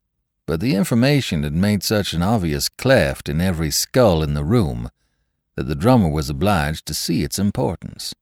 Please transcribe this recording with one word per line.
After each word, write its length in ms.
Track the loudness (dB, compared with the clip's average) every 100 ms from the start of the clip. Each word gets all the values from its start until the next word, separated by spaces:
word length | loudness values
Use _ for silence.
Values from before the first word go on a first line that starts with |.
| _ _ _ _ -6
But 140 | -4
the 160 | 0 0
information 680 | 0 2 4 2 0 -2
had 100 | -2
made 300 | 0 2 0
such 300 | 0 0 0
an 100 | 0
obvious 460 | 0 2 0 -2 -4
cleft 600 | -4 2 4 4 -2 -4
in 100 | -2
every 320 | 0 0 -2
skull 520 | -2 -2 2 4 4
in 100 | 2
the 100 | -2
room 460 | 0 2 0 -2 -8 -14 _ _ _ _ _ -8
that 120 | -6
the 80 | -2
drummer 340 | 4 4 4
was 200 | 0 -4
obliged 560 | -2 0 0 0 -4 -8
to 60 |
see 300 | -8 -4 -2
its 140 | -2 -2
importance. 760 | -2 -2 -4 -4 -10 -14 -14 -14